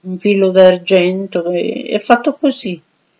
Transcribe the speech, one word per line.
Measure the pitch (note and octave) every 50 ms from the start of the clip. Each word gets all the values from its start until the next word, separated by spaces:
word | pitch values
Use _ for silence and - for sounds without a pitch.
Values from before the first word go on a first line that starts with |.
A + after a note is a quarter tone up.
un | _ F#3 F#3 F3+
filo | - G#3 G3+ G3 G3 F#3+
d'argento, | F#3 F#3+ F#3 F#3 F3+ F3 F3 - F#3+ F3+ F3 F3+ F#3 F#3+ G3 F#3+ - F3+ E3+ F3
che | F3+ - - - - - - -
è | - G#3
fatto | - - A#3+ A#3+ - D4+ C#4
così | _ - C#4 B3 - - G3 F3 D#3 _ _ _ _ _ _ _